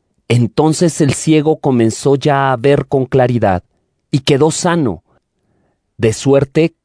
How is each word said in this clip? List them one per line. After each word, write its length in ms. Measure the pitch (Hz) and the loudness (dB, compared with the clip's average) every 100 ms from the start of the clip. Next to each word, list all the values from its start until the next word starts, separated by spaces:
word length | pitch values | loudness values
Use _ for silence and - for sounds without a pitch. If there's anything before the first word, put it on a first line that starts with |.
| _ _ - | _ _ -2
Entonces 720 | 120 117 - 156 151 175 - | 0 0 0 0 0 -2 0
el 140 | 147 - | -2 -2
ciego 440 | - 156 147 147 | 0 0 2 -2
comenzó 560 | 143 123 113 - 143 139 | 0 0 0 0 -2 0
ya 380 | 151 139 135 | 0 0 0
a 20 | 123 | 0
ver 300 | 131 143 135 | 0 0 0
con 220 | 135 131 | -4 -2
claridad, 580 | 135 123 120 104 90 - _ _ _ _ | 0 0 0 0 -2 -6 _ _ _ _
y 100 | 135 | -4
quedó 320 | - 135 156 | 0 0 0
sano, 520 | - 180 170 127 80 _ _ _ _ _ _ _ _ _ - | 0 -2 -2 -2 -6 _ _ _ _ _ _ _ _ _ -4
de 160 | 110 | -4
suerte 640 | - 135 139 135 156 165 - | -2 0 2 2 0 -2 -4